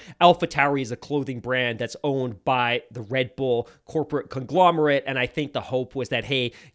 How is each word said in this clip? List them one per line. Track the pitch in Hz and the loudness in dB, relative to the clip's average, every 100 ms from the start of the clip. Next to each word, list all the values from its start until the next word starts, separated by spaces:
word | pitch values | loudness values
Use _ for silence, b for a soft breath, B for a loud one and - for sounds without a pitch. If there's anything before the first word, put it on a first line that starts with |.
| B B | B B
AlphaTauri | 175 175 170 147 143 139 | 6 6 0 0 2 0
is | 113 | -4
a | 120 | -8
clothing | - 143 135 120 | -4 -4 -4 -6
brand | 120 127 120 113 | -4 -2 -2 -4
that's | 117 - | -6 -4
owned | 147 135 127 104 | -4 -2 -4 -4
by | - 127 120 120 - | 0 2 2 0 -4
the | 120 | -14
Red | 104 131 127 | -4 -2 -2
Bull | - 131 117 - B | -2 0 0 -2 B
corporate | - 156 - 143 - | -6 -4 -2 -4 -4
conglomerate. | 135 123 180 180 165 151 139 135 | -10 -2 4 4 6 4 2 0
And | 131 | -2
I | 123 | -2
think | - 143 | -4 -4
the | 131 | -6
hope | 101 127 127 135 | -4 -4 -2 -6
was | 120 | -4
that, | 120 | -4
hey, | 110 135 120 B B | -2 -2 -2 B B